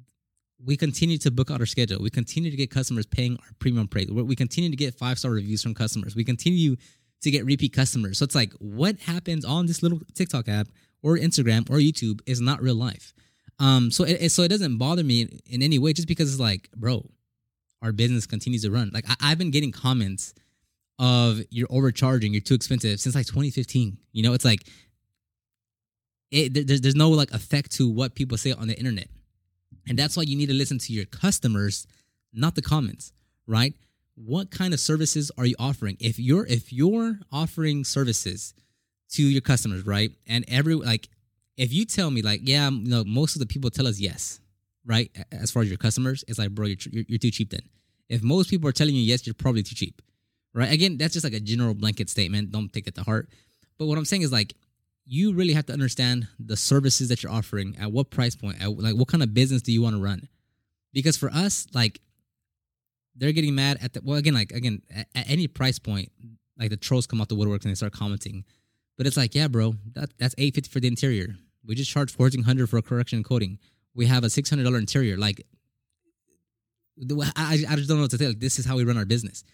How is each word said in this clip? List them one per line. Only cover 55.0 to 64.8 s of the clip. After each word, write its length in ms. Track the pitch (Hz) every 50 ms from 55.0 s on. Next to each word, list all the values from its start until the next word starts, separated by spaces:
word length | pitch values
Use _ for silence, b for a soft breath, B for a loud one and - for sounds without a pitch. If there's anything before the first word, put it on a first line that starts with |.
| _
you 300 | - 127 147 190 214 190
really 180 | 175 185 175 151
have 140 | 151 147
to 60 | - 127
understand 560 | - 135 127 - - 127 123 123 123 117 - - -
the 180 | 117 110 110
services 520 | 107 - - 143 139 135 139 - - 131 120
that 140 | 120 - -
you're 100 | 78 104
offering, 440 | 113 107 - - 101 98 95 - -
at 120 | 101 107
what 200 | 107 127 139 -
price 240 | - - 123 120 -
point, 280 | - - 104 92 - 95
at, 80 | 101 104 73
like, 160 | 104 110 107
what 140 | 110 127 -
kind 140 | - 170 147
of 120 | 113 104
business 280 | 120 127 131 131 123 -
do 100 | - 117
you 100 | 113 113
wanna 160 | 113 110 104
run? 300 | 95 98 98 90 - - _ _ _ _ _ _ _ _ _ _ _ _ -
Because 240 | 135 135 160 151
for 140 | - - 135
us, 360 | - 151 185 202 - - - - -
like, 260 | 127 117 107 - - _ _ _ _ _ _ _ _ _ _ _ _ _ _ _ _ _ _ _ _ _ _ _
they're 160 | 127 131 147 151
getting 220 | 160 156 147 143
mad 240 | 135 135 139 143 - -
at 100 | 127 -
the, 80 | - -
well, 160 | 127 139 147
again, 160 | 143 151 147
like, 180 | 120 104 92 -
again, 300 | 117 120 123 104 101